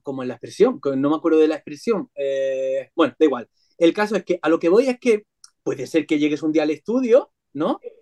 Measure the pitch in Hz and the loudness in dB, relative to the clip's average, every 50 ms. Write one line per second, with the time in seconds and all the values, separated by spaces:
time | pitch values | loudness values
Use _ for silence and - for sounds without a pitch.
0 | - 143 135 131 127 127 120 - - 120 - - 202 254 254 - - 139 135 135 | -12 -10 -10 -8 -8 -8 -10 -10 -14 -10 2 2 2 2 2 -2 -4 -4 -2 0
1 | 139 143 156 151 170 165 160 156 156 156 156 143 - 147 147 143 - 233 220 180 | 0 0 0 0 0 2 4 4 4 2 2 -4 -8 -14 -16 -8 -4 -2 -2 -2
2 | 131 _ _ 143 139 139 135 135 135 135 135 131 135 135 131 135 127 _ - - | -4 _ _ -8 -6 -4 -2 -2 -2 -4 -4 -4 -4 -4 -4 -6 -6 _ 0 0
3 | - - - - 160 147 127 123 110 _ _ _ _ _ _ - 170 170 165 202 | 0 0 2 2 2 2 2 -2 -8 _ _ _ _ _ _ 2 2 2 2 2
4 | 214 202 220 185 - - 175 - - 151 165 160 - 165 185 226 277 262 247 - | -2 -2 -2 -4 -2 -4 -4 -2 0 -2 0 0 2 2 2 4 2 2 -2 -2
5 | - 247 214 208 - _ _ _ _ - _ _ - 135 131 127 123 123 - 160 | 0 0 0 0 -2 _ _ _ _ -20 _ _ -8 -8 -6 -6 -8 -2 -2 -2
6 | 147 - 156 147 147 151 151 147 160 156 151 160 151 156 151 143 - - 233 262 | 0 0 -2 0 0 0 -2 -2 -4 0 0 0 0 0 -4 -4 -4 -4 -2 -2
7 | 262 226 226 294 427 _ _ _ _ _ - 277 160 220 320 - - 480 - _ | 2 4 4 4 4 _ _ _ _ _ -8 -6 -4 -4 -4 -6 -8 -20 -20 _